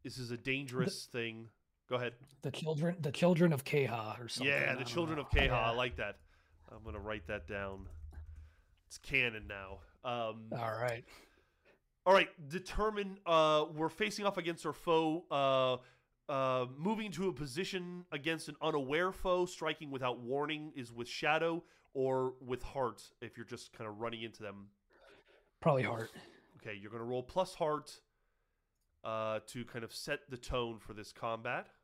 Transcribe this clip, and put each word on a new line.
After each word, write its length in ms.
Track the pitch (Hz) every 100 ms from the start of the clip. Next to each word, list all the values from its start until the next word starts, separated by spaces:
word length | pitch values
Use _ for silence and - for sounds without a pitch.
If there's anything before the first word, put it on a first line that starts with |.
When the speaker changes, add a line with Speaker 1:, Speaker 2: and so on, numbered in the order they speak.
Speaker 1:
this 160 | 131 131
is 120 | 120
a 60 | 120
dangerous 680 | 131 131 139 127 127 - -
Speaker 2:
The 60 |
Speaker 1:
thing. 380 | 123 117 113 113 _ _ _ _
Go 80 | 123
ahead. 180 | 120 - - -
Speaker 2:
The 80 | 139
children, 500 | - 156 151 170 180
the 120 | 143
children 400 | - 175 170 175
of 120 | 143
Keha 520 | - 147 127 117 107 110
or 100 | 117
something. 240 | - 135
Speaker 1:
Yeah, 160 | 143 139
Speaker 2:
I 20 |
Speaker 1:
the 60 | 131
Speaker 2:
don't 80 | 123
Speaker 1:
children 300 | 139 165 156
Speaker 2:
know. 40 |
Speaker 1:
of 60 | 139
Keha. 160 | - 135
Speaker 2:
Yeah. 120 | 123
Speaker 1:
I 120 | 113
like 260 | 117 127 -
that. 220 | 104 - - - _ - -
I'm 120 | 110
gonna 160 | 110 104
write 280 | 101 107 90
that 200 | 104 85
down. 420 | 101 98 95 95 - - - - - - - _ _ _
It's 120 | -
canon 480 | - 139 123 110 101
now. 340 | 101 95 98 - _
Um, 440 | 127 120 113 110 110
Speaker 2:
All 60 | 117 113
right. 320 | 110 123 117 - - - _ _ _ _ _ _ _
Speaker 1:
all 80 | 180
right. 360 | 190 165 - 139
Determine. 720 | 175 185 - 214 208 196 190
Uh, 420 | - 165 156 151 160
we're 160 | 151 156
facing 360 | - 214 202 202
off 100 | 190
against 300 | 170 170 160
our 60 |
foe. 540 | 139 - 160 160 165 -
Uh, 460 | 143 135 131 131 123 - _ _ _ -
uh, 340 | 135 131 127 123 135
moving 360 | 175 220 214
to 160 | 156 190
a 40 |
position 720 | 139 143 127 190 190 175 180 175
against 380 | 151 143 160 160
an 80 | 147
unaware 520 | 156 151 131 151 185
foe, 340 | 190 190 180 180
striking 440 | - 160 156 147
without 260 | 135 127 120
warning 540 | 120 139 147 151 151
is 180 | 143 117
with 160 | 117 117
shadow 540 | - 156 156 165 170 - _ _
or 400 | 139 131 131 131 127
with 220 | 123 123
heart 480 | - 139 123 101 - _
if 160 | 113 -
you're 100 | 101
just 260 | 120 -
kinda 180 | - 110
running 320 | 104 117 117
into 200 | 113 104
them. 280 | 107 98 101 _ _ - - - _ - _ _
Speaker 2:
Probably 240 | 165 135
heart. 260 | 110 117 113 - - - _ -
Speaker 1:
Okay, 180 | 113
you're 160 | 104 101
gonna 140 | 113
roll 180 | 117 123
plus 320 | 127 185 180
heart, 460 | - 156 151 143 - _ _ _ _ _ _ _ _ _ _
uh, 360 | 110 110 110 110 -
to 180 | 123
kind 200 | 117 123
of 80 | 113
set 340 | - - 143 -
the 60 | 123
tone 420 | - 131 117 113
for 120 | -
this 180 | 107 104
combat. 580 | - 120 113 120 143 202 _